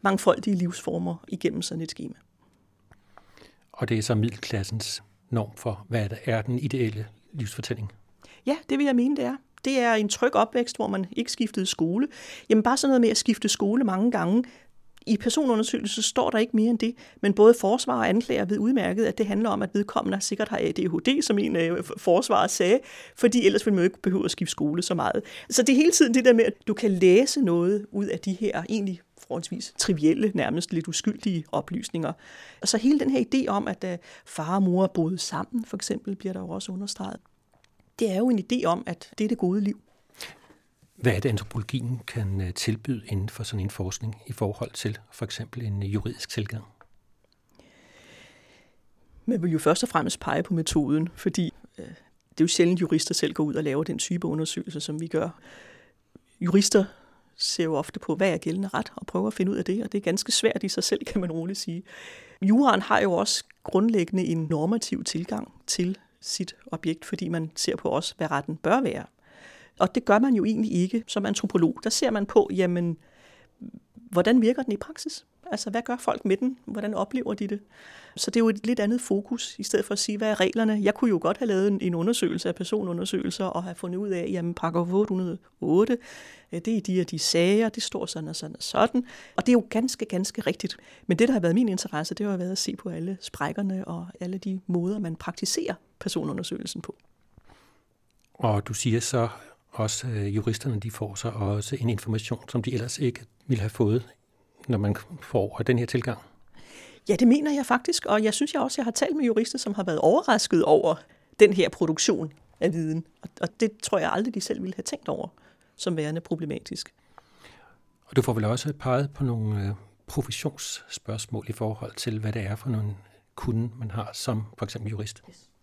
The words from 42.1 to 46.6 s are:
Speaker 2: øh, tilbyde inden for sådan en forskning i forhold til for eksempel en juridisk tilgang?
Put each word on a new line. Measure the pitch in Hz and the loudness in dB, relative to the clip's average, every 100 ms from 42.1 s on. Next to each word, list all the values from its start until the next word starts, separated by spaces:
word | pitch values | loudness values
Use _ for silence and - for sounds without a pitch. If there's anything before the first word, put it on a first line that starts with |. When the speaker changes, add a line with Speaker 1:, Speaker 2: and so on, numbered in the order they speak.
| 120 101 98 | -6 -4 -2
Speaker 2:
øh, | 92 | -4
tilbyde | - - 110 143 120 - | -4 -2 -2 -4 -6 -4
inden | 98 101 | -4 -4
for | - | -8
sådan | 113 107 | -6 -4
en | 95 | -4
forskning | - 95 - 110 104 - | -4 -6 -4 -8 -10 -12
i | |
forhold | - 101 104 117 | -4 -4 -4 -10
til | - 107 104 - | -6 -6 -6 -14
for | - | -10
eksempel | 110 - - 123 | -10 -8 -10 -8
en | 113 101 | -4 -4
juridisk | 98 104 113 - - | -2 -2 -4 -8 -8
tilgang? | - 104 113 | -6 -4 -8